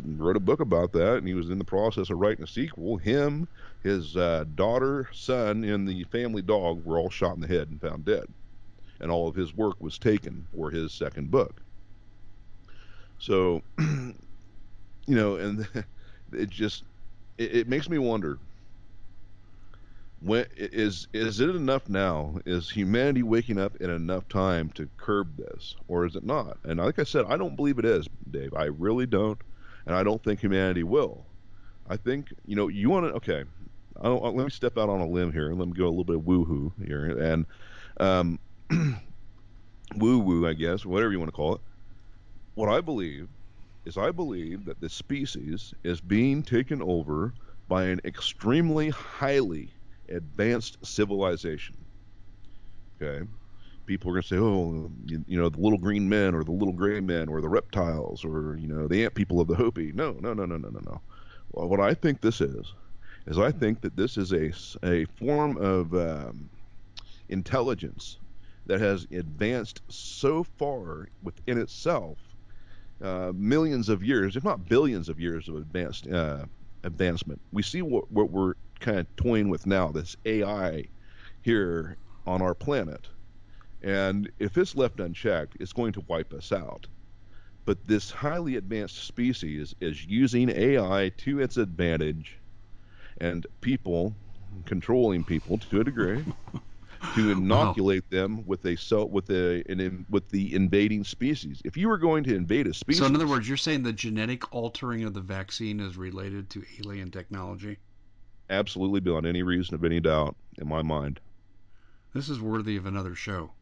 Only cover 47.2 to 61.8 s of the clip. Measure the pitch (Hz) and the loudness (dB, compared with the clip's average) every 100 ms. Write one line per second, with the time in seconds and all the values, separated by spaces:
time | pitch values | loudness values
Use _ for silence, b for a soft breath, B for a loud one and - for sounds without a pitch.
47.2 | 107 - b b - 92 92 90 - - | -2 -4 b b -2 0 2 0 -4 -6
48.2 | - - 101 147 170 156 156 147 - - | -6 -2 2 4 4 2 0 -2 -8 -2
49.2 | 139 139 110 80 - - - b b 87 | 2 4 2 0 -8 -12 -14 b b -6
50.2 | 78 71 107 117 113 - - - 104 101 | -4 2 2 2 -2 -10 -4 0 2 2
51.2 | 95 87 87 78 - - - - - - | 2 0 -2 -6 -6 -10 -14 -18 -18 -16
52.2 | - - - b b b b - 76 69 | -16 -14 -12 b b b b -8 -6 -6
53.2 | - - - b b b - 95 90 90 | -8 -10 -12 b b b -4 -2 0 0
54.2 | 87 92 110 98 85 80 82 60 67 80 | 2 4 6 4 2 -2 -4 -8 -6 -4
55.2 | - 90 85 76 104 107 90 104 98 104 | 0 2 2 4 4 4 4 2 4 4
56.2 | 98 82 78 90 101 90 101 104 95 85 | 4 4 2 2 2 2 2 2 0 0
57.2 | 78 78 78 85 - 101 85 80 - - | 0 0 2 2 2 2 2 0 -4 -6
58.2 | 80 78 76 76 78 76 78 92 113 - | -4 -4 -2 -4 -4 -2 2 4 4 2
59.2 | 98 87 82 85 117 117 80 82 151 73 | 2 4 6 6 4 2 -2 -2 -2 -2
60.2 | 101 110 90 85 53 53 50 - - B | -4 -2 -2 -4 -6 -8 -8 -8 -10 B
61.2 | B B B - 87 98 | B B B -4 2 4